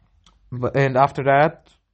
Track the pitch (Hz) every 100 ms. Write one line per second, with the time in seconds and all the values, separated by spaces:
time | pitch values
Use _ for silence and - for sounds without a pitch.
0 | _ _ _ _ _ 123 123 135 139 127
1 | 139 - 135 139 160 - _ _ _